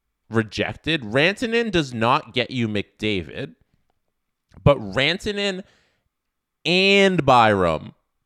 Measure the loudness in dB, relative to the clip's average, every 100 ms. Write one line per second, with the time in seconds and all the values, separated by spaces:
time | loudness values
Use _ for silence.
0 | _ _ -6 -4 -2 -4 -6 -6 -6 -6
1 | -2 0 0 -2 -4 -4 -2 -2 -2 -2
2 | 0 0 -2 -6 -4 -4 -4 -4 -8 -6
3 | -4 -4 -6 -12 -14 -16 _ _ _ _
4 | _ _ _ _ _ 0 2 2 -2 -2
5 | -2 -2 -6 -4 -4 -6 -12 _ _ _
6 | _ _ _ _ _ _ -2 2 4 4
7 | 4 2 4 6 6 4 2 0 -6 -20
8 | _ _